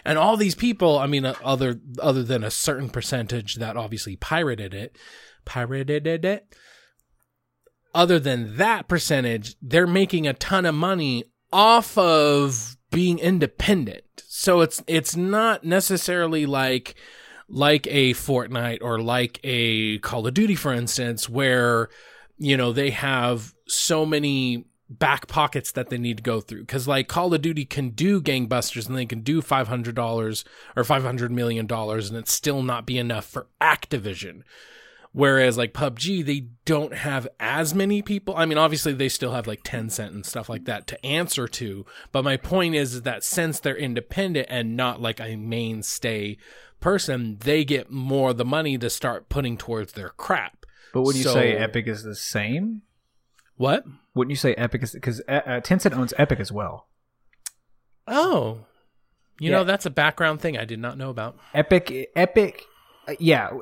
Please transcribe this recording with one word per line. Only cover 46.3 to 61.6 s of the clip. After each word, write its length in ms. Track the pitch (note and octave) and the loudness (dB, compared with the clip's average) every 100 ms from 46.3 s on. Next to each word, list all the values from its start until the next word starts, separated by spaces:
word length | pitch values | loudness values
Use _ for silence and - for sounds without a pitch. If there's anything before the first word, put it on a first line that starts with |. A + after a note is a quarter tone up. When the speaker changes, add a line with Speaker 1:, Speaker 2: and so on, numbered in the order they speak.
| G#2 - - - - | -8 -16 -20 -20 -4
Speaker 1:
person, 580 | - G3 - B2+ A2+ G#2 | 0 0 0 -4 -4 -6
they 240 | A#2+ D#3 | 0 0
get 260 | C#3 C#3 - | 2 -2 -4
more 400 | C3+ C3 C3+ C3 | -8 -2 2 2
of 60 | A#2+ | 2
the 80 | |
money 320 | B2 D3+ D#3 C3+ | 0 0 0 -2
to 140 | A#2 | -2
start 400 | - C3 G#2+ - | -4 -4 -6 -4
putting 260 | C#3+ B2+ A2+ | -2 -2 -4
towards 380 | - A2+ G2+ | -6 -6 -6
their 160 | - F2+ | -10 -14
crap. 560 | - - F3 F#2 - - _ - | -8 -2 -2 -2 -10 -20 _ -6
Speaker 2:
But 80 | B2+ | 0
wouldn't 240 | C3+ C3+ | 2 2
you 60 | C3 | 2
say 240 | B2+ A#2+ | 4 4
Speaker 1:
So 80 | G#2+ | 2
Speaker 2:
Epic 240 | A2 A#2 A2+ | 0 -2 -2
is 160 | G#2 | -6
the 120 | A2 | -8
same? 680 | G#2 - A2 G#2 C#3+ G#3+ A3 - _ _ _ _ _ _ - | -10 -6 -2 -2 -2 -2 -6 -12 _ _ _ _ _ _ -2
Speaker 1:
What? 300 | B2+ G3+ - - _ | 0 0 -2 -18 _
Speaker 2:
Wouldn't 180 | B2+ B2+ | -2 0
you 40 | C#3 | 0
say 160 | C3+ | 0
Epic 300 | A2+ A#2+ B2 | 0 0 -2
is, 120 | B2 - | -6 -6
'cause, 220 | C3 A#2 - | -6 -6 -2
uh, 140 | C#3+ - | -2 0
uh, 140 | B2 | -2
Tencent 340 | - F#3 G#3 - | 2 2 2 0
owns 160 | B3 - | -2 2
Epic 220 | D3+ - | 2 0
as 120 | G2 | -4
well. 360 | G#2 G2 D#2+ - _ _ _ _ _ - _ _ _ _ _ - | -6 -8 -10 -18 _ _ _ _ _ -18 _ _ _ _ _ -4
Speaker 1:
Oh. 600 | C4 F4+ A#3 A2+ A2+ G#2+ _ _ _ _ _ _ - | 0 2 2 0 -6 -16 _ _ _ _ _ _ -6
You 120 | D#3+ | 2
Speaker 2:
Yeah. 60 | F#3+ | 2
Speaker 1:
know, 80 | |
that's 220 | F3+ G3 E3 | 2 0 -2
a 40 | |
background 520 | C3+ D3+ - D#3+ D3+ | 2 2 2 0 0
thing 160 | E3+ B2+ | -4 -4
I 80 | A2+ | -6
did 120 | A2 | -8
not 200 | A#2+ C3 | -8 -8
know 100 | C3+ | -10
about. 300 | A#2+ A2+ - - | -8 -8 -10 -6
Speaker 2:
Epic, 560 | - | 0